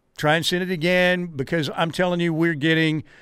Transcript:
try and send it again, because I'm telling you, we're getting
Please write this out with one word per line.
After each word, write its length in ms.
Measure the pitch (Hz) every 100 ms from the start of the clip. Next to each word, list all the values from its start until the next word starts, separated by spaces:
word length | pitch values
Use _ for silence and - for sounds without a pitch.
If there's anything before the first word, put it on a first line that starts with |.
| _ -
try 180 | 151 165
and 80 |
send 180 | 156 180
it 80 | 180
again, 580 | 185 165 180 180 180 175
because 420 | 151 135 170 139
I'm 160 | - 165
telling 300 | 151 180 175
you, 140 | 170
we're 180 | 160 170
getting 520 | 156 156 160 160 156 - -